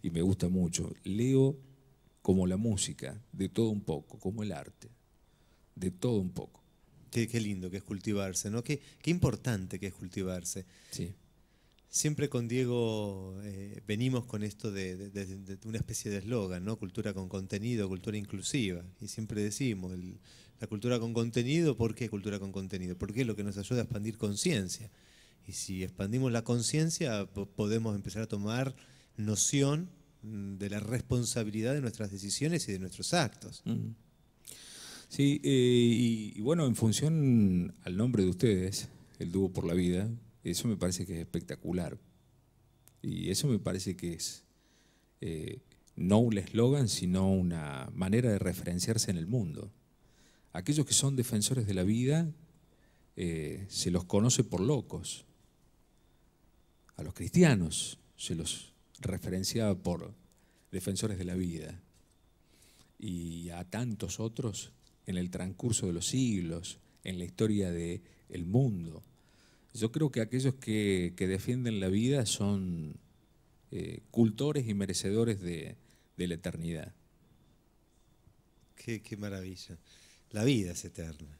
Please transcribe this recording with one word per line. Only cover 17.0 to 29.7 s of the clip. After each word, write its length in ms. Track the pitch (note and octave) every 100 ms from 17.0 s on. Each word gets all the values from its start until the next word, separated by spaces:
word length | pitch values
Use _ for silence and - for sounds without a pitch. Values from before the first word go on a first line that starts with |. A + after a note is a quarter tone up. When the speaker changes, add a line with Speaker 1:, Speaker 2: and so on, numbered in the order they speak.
| G#2+
Speaker 2:
con 140 | F#2+ F#2
contenido, 580 | G2 F#2+ G2+ A2 A#2+ G2
cultura 300 | F#2 F#2 G#2+
inclusiva. 680 | G2 G2+ - D3 G#2 F2 F2 F#2
Y 80 | G#2
siempre 340 | - A2 G#2
decimos, 520 | G#2 G2+ C3+ G2+ F#2
el, 240 | F2+ F2+ G2 - - - -
la 60 | G#2+
cultura 340 | G#2+ A#2+ B2
con 140 | A#2
contenido, 640 | A#2 A#2 A#2 A#2+ D#3 E3 A#2+
¿por 160 | -
qué 160 | G#2+ A#2
cultura 280 | G#2+ G2+ G2+
con 140 | G2
contenido? 460 | F#2+ F#2+ F#2+ F2+ F2+
Porque 240 | G2 G#2
es 40 | B2+
lo 100 | G#2
que 80 |
nos 120 | G2+ G2
ayuda 240 | G2 B2+
a 40 |
expandir 340 | A2+ G#2+ G#2 A2
conciencia. 720 | G#2+ G2+ F3+ C3 F#2 - A2 - - - - _ -
Y 60 |
si 300 | F#2 - F#2+
expandimos 480 | F#2 - G2 A#2+ C3
la 140 | A#2
conciencia, 800 | A2+ A#2+ A2+ D3+ D#3+ E3 D#3 G#2+
po-, 220 | F#2+ - G2
podemos 500 | - G#2 A2+ A2+ G#2
empezar 240 | F#2+ A2
a 60 | A2+
tomar 480 | G#2 G#2 A#2 C3+ C3 - - - -
noción, 720 | G#2 G#2+ - C#3+ C#3